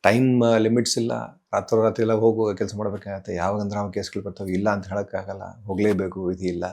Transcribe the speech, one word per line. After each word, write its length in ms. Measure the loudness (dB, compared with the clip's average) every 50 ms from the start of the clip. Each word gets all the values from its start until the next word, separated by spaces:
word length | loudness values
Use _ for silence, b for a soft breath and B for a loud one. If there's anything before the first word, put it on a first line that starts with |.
ಟೈಮ್ 400 | 6 6 6 6 4 4 4 6 6 6 6 6
ಲಿಮಿಟ್ಸ್ 400 | 4 4 4 2 2 0 -2 -2
ಇಲ್ಲ, 140 | -2 -2 -4 -6 -6 -10 -14 _ _ _ -4
ರಾತ್ರೋರಾತ್ರಿ 480 | -4 0 2 2 4 4 4 2 2
ಎಲ್ಲ 100 | 2 2
ಹೋಗು 420 | 2 4 4 4 4 2 0 -2 0
ಕೆಲ್ಸ 200 | -2 -4 -6 -4
ಮಾಡ್ಬೇಕಾಗತ್ತೆ. 600 | -6 -6 -6 -6 -8 -10 -10 -10 -10 -8 -6 -4
ಯಾವಾಗಂದ್ರೆ 440 | -2 -2 -2 0 -2 -2 -4 -4 -4
ನಾವು 140 | -4 -4
ಕೇಸ್ಗಳು 300 | -6 -6 -8 -6 -8 -8
ಬರ್ತವೆ, 300 | -8 -8 -10 -8 -6 -4
ಇಲ್ಲ 180 | -2 0 0 0
ಅಂತ 180 | 0 0 -4 -6
ಹೇಳಕ್ಕಾಗಲ್ಲ, 760 | -6 -6 -6 -4 -6 -8 -8 -8 -12 -12 -12 -14 -16 -16 -10
ಹೋಗ್ಲೇಬೇಕು, 600 | -8 -2 0 2 2 2 2 -2 -4 -4 -4 -4
ವಿಧಿ 220 | -4 -4 -2 -4
ಇಲ್ಲ. 180 | -4 -4 -4 -6 -8